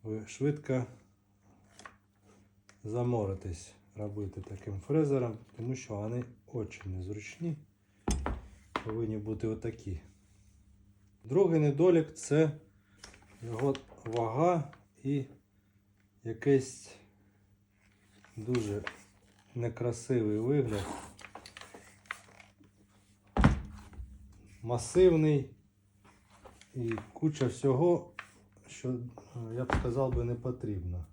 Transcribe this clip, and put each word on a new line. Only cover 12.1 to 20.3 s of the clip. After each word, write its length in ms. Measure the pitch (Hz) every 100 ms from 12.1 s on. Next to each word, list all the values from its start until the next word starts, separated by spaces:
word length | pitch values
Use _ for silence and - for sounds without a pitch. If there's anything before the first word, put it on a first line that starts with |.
це 360 | - - 147 160 147 - _ _ _ - - - -
його 320 | 117 113 139 135 - -
вага 680 | - 117 113 120 170 175 143 - _ _
і 200 | 135 143 127 - _ _ _ _ _ _ _ _
якийсь 680 | 113 110 143 135 - - - - - _ _ _ _ _ _ _ _ _ _ - - -
дуже 460 | 107 123 104 101 104 - - _ _ _ _
некрасивий 840 | 123 117 110 120 117 - 127 107